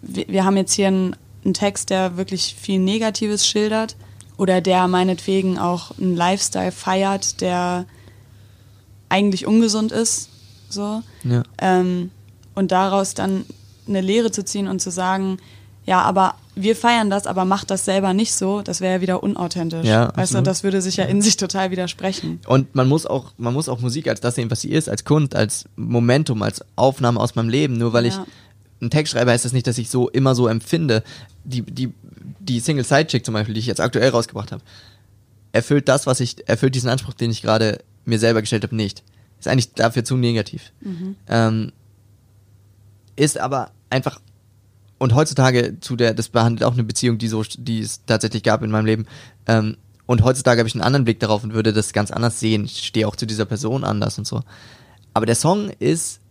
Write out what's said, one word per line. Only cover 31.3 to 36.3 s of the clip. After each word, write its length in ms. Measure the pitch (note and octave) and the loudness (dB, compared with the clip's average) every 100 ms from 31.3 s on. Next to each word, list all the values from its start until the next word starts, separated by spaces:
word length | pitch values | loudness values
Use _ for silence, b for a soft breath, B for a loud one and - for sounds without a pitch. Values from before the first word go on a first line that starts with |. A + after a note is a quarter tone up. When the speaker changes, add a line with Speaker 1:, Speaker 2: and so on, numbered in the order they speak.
| - | -20
Speaker 2:
Die, 180 | - B2+ | -8 -6
die, 300 | G#2+ - B2+ - - - - - | -6 -6 -6 -8 -20 -20 -18 -14
die 180 | G3 A#2+ | -4 -2
Single 260 | - D3 | 0 -2
Sidechick 400 | A#2+ C#3+ D#3+ B2+ | 4 2 4 -2
zum 100 | - | -2
Beispiel, 200 | A2 G#2+ | -2 -2
die 60 | A2 | -2
ich 60 | A#2 | -4
jetzt 140 | G2 | 0
aktuell 280 | A#2+ A2+ B2+ | 0 2 4
rausgebracht 400 | A#2+ A2+ - A2 | 2 -2 -8 -10
habe, 120 | - b b b b b _ _ _ _ | -12 b b b b b _ _ _ _
erfüllt 360 | A#2 - D3 C#3 | -2 2 2 4
das, 180 | C3 - | 2 2
was 120 | B2 | -2
ich, 280 | B2 | -2